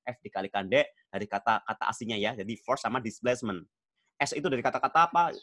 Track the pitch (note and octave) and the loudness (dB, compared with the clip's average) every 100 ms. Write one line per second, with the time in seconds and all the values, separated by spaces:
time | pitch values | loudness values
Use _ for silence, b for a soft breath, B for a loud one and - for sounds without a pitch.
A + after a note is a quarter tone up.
0 | B2 A#2+ G2+ G2 G2 G2+ F#2+ C3+ C#3+ _ | -12 -12 -8 -6 -4 -4 2 2 2 _
1 | _ G2 G#2 G2+ A#2+ G#2+ - - - - | _ -8 -4 0 2 0 -2 -4 -4 -4
2 | A2+ G#2+ G#2 B2 G2+ G#2+ - B2+ A2 B2+ | -4 0 -2 -2 -6 -6 -2 -2 0 -2
3 | A2 - B2 B2 A2 F2+ - _ _ _ | -4 -2 0 0 -2 -6 -10 _ _ _
4 | _ - C#3 D3 D#3 B2 B2+ B2+ C3 D#3+ | _ -4 -2 0 0 0 0 0 2 4
5 | F3 E3+ E3 - | 4 4 0 -2